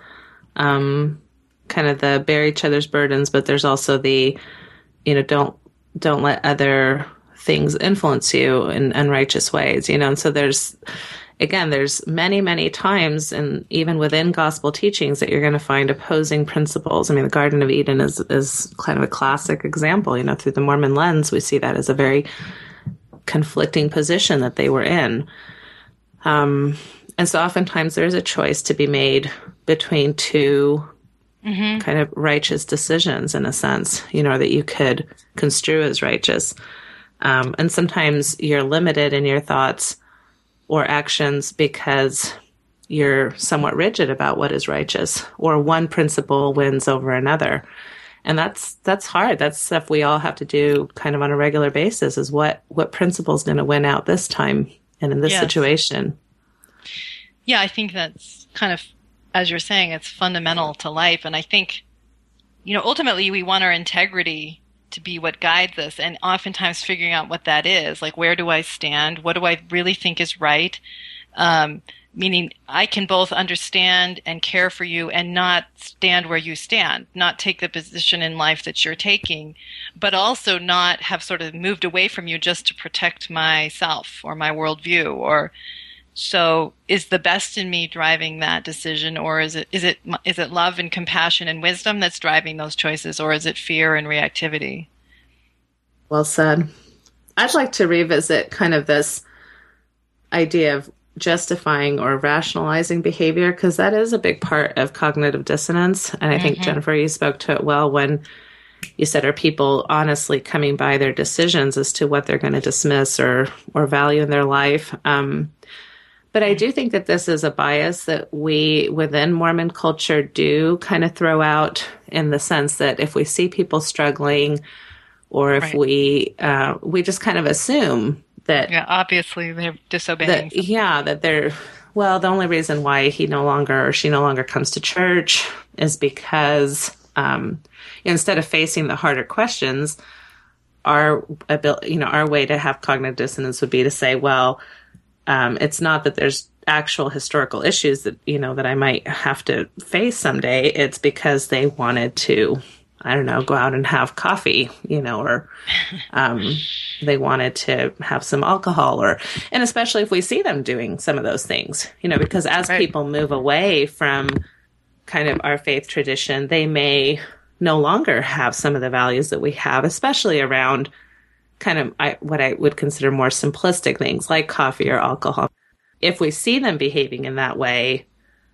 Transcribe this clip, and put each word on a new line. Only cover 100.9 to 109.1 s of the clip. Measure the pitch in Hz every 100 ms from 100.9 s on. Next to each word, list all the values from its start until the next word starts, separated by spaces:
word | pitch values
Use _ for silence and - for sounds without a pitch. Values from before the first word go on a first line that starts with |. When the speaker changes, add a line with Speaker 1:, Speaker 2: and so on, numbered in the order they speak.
| _ _ -
Speaker 1:
justifying | 175 170 - 175 156 143 143 143
or | 120 135
rationalizing | 147 151 160 170 156 160 170 170
behavior, | 170 165 160 165 180
'cause | 175 185 160
that | 190
is | 214 226
a | 226
big | - -
part | - 151 - -
of | 139
cognitive | - 151 147 147 139 139
dissonance. | 147 - 170 180 196 - -
And | 151
I | 147
think, | 160 143
Speaker 2:
Mm-hmm. |
Speaker 1:
Jennifer, | 185 147 151
you | 156 156
spoke | - 147 139
to | -
it | 143
well | 143 147 147
when | 143 139 147 - - - - - _ - -
you |
said, | 151